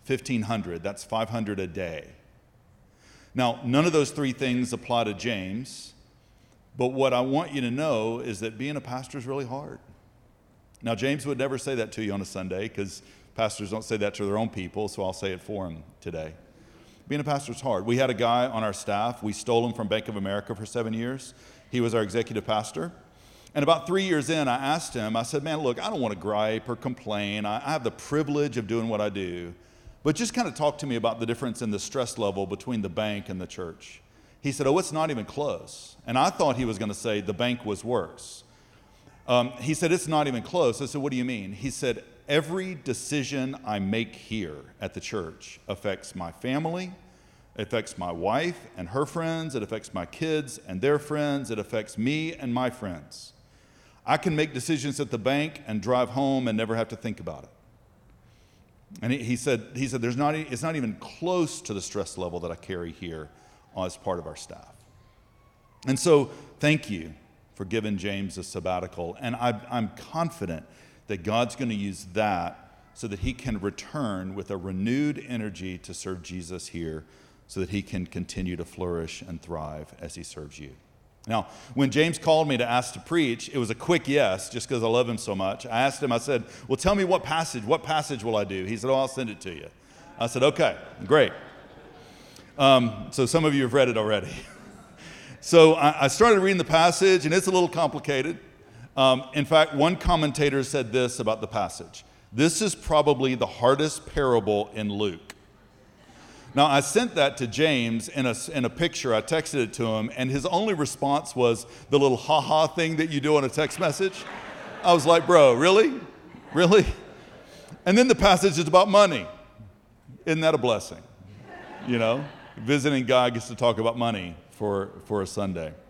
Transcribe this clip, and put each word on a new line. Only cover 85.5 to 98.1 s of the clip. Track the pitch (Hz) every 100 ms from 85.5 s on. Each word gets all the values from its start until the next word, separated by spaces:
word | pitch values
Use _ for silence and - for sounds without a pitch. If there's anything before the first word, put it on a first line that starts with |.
| - 120
I | 113
asked | 135 131
him, | 139
I | 117
said, | 143 123 - - -
"Well, | 131
tell | 190
me | 202
what | 180 185
passage, | - 160 165 123
what | 107 156
passage | 151 156 143 127
will | 113 107
I |
do?" | 98 95
He | 92 110
said, | 127
"Oh, |
I'll | 135 131
send | 135 113
it | 98
to | 95
you." | 78 78 - - - - -
I | 117
said, | 127
"Okay, | 143 170 131 - - -
great." | 101 151 113 - - - - - - - - - - - - -
Um, | 135 131 117 104 -
so | - 123
some | 165
of | 156
you | 139
have | 127
read | 135 123
it | 110
already. | 107 104 -
<laughs> | - - - - - - - - - - -
So | - 170 160
I, | 160 147 156
I | 139
started | - 233 202
reading | 190 185
the |
passage, | - 160 175 165 190 185
and | 151
it's | 185 190
a |
little | 185 175
complicated. | 160 151 147 -